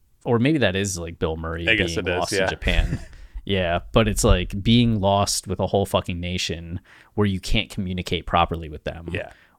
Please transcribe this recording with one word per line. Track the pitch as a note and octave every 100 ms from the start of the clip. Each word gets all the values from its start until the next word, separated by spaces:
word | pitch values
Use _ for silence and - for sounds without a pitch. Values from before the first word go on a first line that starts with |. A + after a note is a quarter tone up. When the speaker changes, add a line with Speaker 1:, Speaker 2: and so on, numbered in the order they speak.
| _ _
Speaker 1:
or | - A#2
maybe | C3 D#3+
that | G#2 F#2
is, | G2+ F2+
like, | E2+ E2+
Bill | E2+ D#2+
Murray | E2 E2 E2+
Speaker 2:
I | A2
guess | F2 E2
Speaker 1:
being | F2+
Speaker 2:
it |
is, | F2+
Speaker 1:
lost | E2+
Speaker 2:
yeah. | G2
Speaker 1:
in | F#2
Speaker 2:
<laughs> |
Speaker 1:
Japan. | F2+ - E2 D#2+ E2 - - - -
Yeah, | - G2 F2 F2 -
but | A#2+ G#2+
it's, | G2
like, | A2+ F#2 F2+ G2+
being | F#2+ A#2 A#2 A2
lost | G2 G2 G2+ - -
with | F#2
a | F#2+
whole | G2+ F#2+
fucking | F#2+ - F2
nation | F2 F2+ - E2 E2+ F2 - - _ -
where | G#2
you | F#2+
can't | - A2+ F#2
communicate | - F#2 F2+ - E2+ -
properly | F2 E2+ E2 D#2
with | D2+
them. | - D#2+ E2+
Speaker 2:
Yeah. | F2 - - _